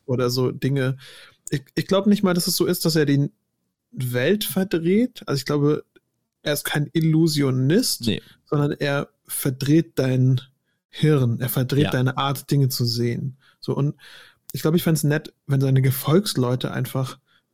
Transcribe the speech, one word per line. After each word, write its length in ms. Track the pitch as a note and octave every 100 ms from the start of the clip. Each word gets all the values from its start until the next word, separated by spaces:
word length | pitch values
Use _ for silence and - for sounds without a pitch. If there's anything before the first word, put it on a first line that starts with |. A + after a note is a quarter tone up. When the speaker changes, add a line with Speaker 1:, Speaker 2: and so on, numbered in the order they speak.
| -
Speaker 1:
oder 240 | B2 B2
so 220 | B2+ B2+
Dinge. 440 | C3 C3+ C#3 B2+ C3+ - - - _ -
Ich, 120 | C#3+ -
ich 120 | - -
glaube 200 | G3 G#3
nicht 140 | G3+
mal, 120 | F#3+
dass 120 | F3 F3
es 80 | -
so 100 | E3+
ist, 180 | F3+
dass 100 | E3+
er 100 | D#3+ C#3+
die 240 | C#3 C#3+ _ _ _ _ _ _
Welt 540 | - B2+ B2 C#3+ G#3
verdreht. 800 | - F#3+ F#3+ E3+ E3 G#3 B3 - -
Also 140 | C#3
ich 40 |
glaube, 400 | - D3 C#3+ D3+ - _ _ _ _ _
er 100 | D#3
ist 120 | D3
kein 240 | - D3+ D3
Illusionist, 1120 | E3 D#3+ D#3 E3 D3 C#3 C3 C3 G3 - - A#2
Speaker 2:
Nee. 160 | F2 - _ -
Speaker 1:
sondern 240 | D3 D3
er 360 | - D3 C#3+ - _ -
verdreht 720 | - C#3+ C3 C3+ D#3+ E3 -
dein 420 | C3 C3 B2+ C3 - _ _ _ _
Hirn, 500 | - D3+ D3 A#2+ A2+
er 80 | B2
verdreht 340 | C#3 B2+ C3+
Speaker 2:
Ja. 60 | -
Speaker 1:
deine 260 | B2+ C3 C3
Art, 340 | C#3 C3+ -
Dinge 180 | C#3+ C3
zu 160 | -
sehen. 520 | A#2+ A#2 A#2+ A#2+ C3 - _ _
So, 160 | - C3+
und 180 | D3 - - - - _ -
ich 100 | C3
glaube, 140 | D#3+ E3+
ich 40 |
fänd's 220 | E3+ D#3
nett, 300 | D3 D3+ - _ -
wenn 140 | C#3
seine 220 | C3+ C3+
Gefolgsleute 880 | C3 B2+ - E3+ G#3 - B2 B2+ -
einfach 460 | A2 C3 C3+ C3 - _ _ _